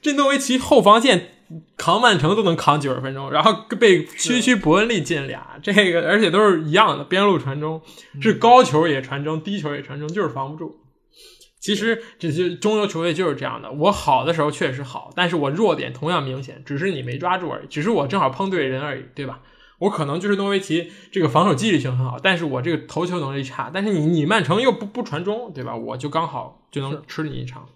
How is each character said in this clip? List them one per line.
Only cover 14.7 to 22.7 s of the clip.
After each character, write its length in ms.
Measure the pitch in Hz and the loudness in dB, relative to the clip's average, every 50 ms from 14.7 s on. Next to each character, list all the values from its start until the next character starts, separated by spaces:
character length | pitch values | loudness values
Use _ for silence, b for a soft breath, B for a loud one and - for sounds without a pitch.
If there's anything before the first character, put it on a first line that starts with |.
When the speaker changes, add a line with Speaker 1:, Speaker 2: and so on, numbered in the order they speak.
| 127 | -4
Speaker 1:
实 120 | 131 143 | -6 -10
好， 260 | 127 - - - - - | -10 -12 -14 -14 -12 -4
但 120 | - 180 175 | -2 -2 0
是 60 | 165 | 0
我 160 | 170 143 139 | 0 -2 -2
弱 240 | 143 175 226 202 160 | 0 0 2 0 0
点 180 | - 131 120 127 | 0 -4 -8 -8
同 180 | - 151 160 | -6 -4 -2
样 120 | 180 165 139 | -2 -2 -2
明 180 | 135 127 135 | -4 -8 -8
显， 220 | 135 131 - - - | -10 -12 -16 -20 -12
只 140 | - 143 143 | -8 -6 -4
是 140 | 165 196 180 | -4 -4 -4
你 100 | 143 123 | -4 -6
没 160 | 123 120 - | -8 -8 -6
抓 180 | 170 180 180 | -4 -2 -4
住 140 | 185 180 151 | -2 -4 -8
而 140 | 127 107 - | -8 -10 -12
已， 20 | |
只 160 | - - 151 147 | -10 -8 -4 -2
是 80 | 202 | 0
我 160 | 233 180 143 | 0 0 0
正 140 | 135 160 196 | 0 0 0
好 100 | 165 131 | 0 0
碰 180 | 127 - 196 196 | 0 -2 -4 -2
对 200 | 196 175 143 131 | -2 -2 -2 -2
人 120 | 127 131 | -2 -4
而 160 | 143 147 135 | -6 -6 -8
已， 60 | 127 127 - _ | -10 -12 -16 _
对 100 | - 139 | -12 -10
吧？ 140 | 131 113 - b b b b b b b b | -10 -12 -14 b b b b b b b b
我 100 | 170 202 | -2 -2
可 140 | 202 - 151 | -2 -2 -4
能 160 | 139 143 175 | -4 -4 -4
就 80 | 180 202 | -2 -2
是 80 | 202 | -2
诺 140 | 190 196 202 | 0 0 -2
维 100 | 202 196 | -2 -2
奇 320 | 190 - 151 156 165 B B B B B | -2 -2 -4 -4 -4 B B B B B
这 100 | - 196 | -4 0
个 80 | 170 147 | 0 2
防 160 | 127 151 175 | 4 4 4
守 80 | 202 160 | 4 2
纪 160 | 123 208 226 190 | 2 2 2 2
律 60 | 147 | 2
性 160 | 127 131 127 | 0 0 -2
很 100 | 123 131 | -2 -2
好， 140 | 127 113 - - | -2 -4 -2 0
但 160 | 190 185 165 | 0 0 0
是 60 | 170 | -2
我 180 | 151 131 139 131 | -4 -4 -4 -2
这 80 | 170 | -2